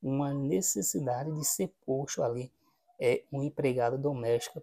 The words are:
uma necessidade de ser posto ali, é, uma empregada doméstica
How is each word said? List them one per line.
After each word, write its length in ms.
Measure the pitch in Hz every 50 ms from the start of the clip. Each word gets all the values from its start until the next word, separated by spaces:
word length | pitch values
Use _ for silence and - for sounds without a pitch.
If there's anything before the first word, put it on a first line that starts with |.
uma 320 | - 131 135 139 143 139 139
necessidade 960 | 143 135 139 175 190 185 - - 208 180 - - 180 143 123 123 123 143 156
de 140 | 156 151 143
ser 220 | - - - 190 175 - _ _
posto 380 | - 131 135 143 - - - 147
ali, 280 | 117 117 123 123 - _ _ _ _ _ _ _ - - -
é, 240 | - 120 - - - -
uma 140 | 143 139 139
empregada 500 | 147 - - 143 131 123 127 117 117 131
doméstica 640 | 135 139 147 139 123 117 117 120 120 - - - 156